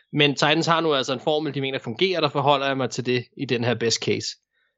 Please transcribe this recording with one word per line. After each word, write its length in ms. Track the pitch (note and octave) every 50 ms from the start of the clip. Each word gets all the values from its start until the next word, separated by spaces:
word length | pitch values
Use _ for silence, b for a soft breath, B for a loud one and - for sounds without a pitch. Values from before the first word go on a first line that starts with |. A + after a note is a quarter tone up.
| B B
Men 220 | - D3 D3 C#3+ C3
Titans 320 | - D#3+ D3 D#3 E3 D#3+
har 140 | E3 E3 D#3+
nu 140 | E3 D#3 D3
altså 180 | C3+ B2 C#3+
en 80 | C3 A#2+
formel, 340 | - E3 D#3 D3+ D#3 D3 C3
de 60 | C#3+
mener 180 | C3+ C3+ C3+ C3
fungerer, 420 | - B2 A2 - F#3 F#3+ F3+ E3
der 80 | D#3 C#3+
forholder 380 | - D3 C3 C#3 D3 C3+ C#3
jeg 100 | C#3 C#3
mig 140 | C3+ B2+ A#2+
til 160 | - - B2
det 180 | B2+ B2 B2 A#2+ - _
i 80 | - C#3
den 200 | B2 C3 A#2 A#2
her 100 | B2 A#2
best 300 | A2 A#2 A2+ - - -
case. 320 | - G#2+ G#2 - - - - _ _ _ _ _ _ _